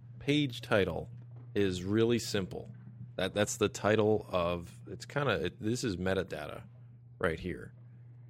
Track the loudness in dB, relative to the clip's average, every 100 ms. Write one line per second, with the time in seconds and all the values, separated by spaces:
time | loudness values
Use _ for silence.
0 | -18 -8 0 2 2 -2 2 4 4 0
1 | -6 -12 -16 -18 -4 2 2 2 0 4
2 | 4 4 2 -2 -2 -8 -12 -14 -16 -16
3 | -10 -2 0 2 0 2 0 4 4 6
4 | 6 4 2 0 2 0 -6 -14 -14 -12
5 | -6 -2 0 0 0 -2 -2 0 -2 0
6 | 0 0 0 -6 -8 -10 -14 -20 -20 -20
7 | -18 -2 -2 0 -4 -8 -10 -18 -20 -20
8 | -20 -20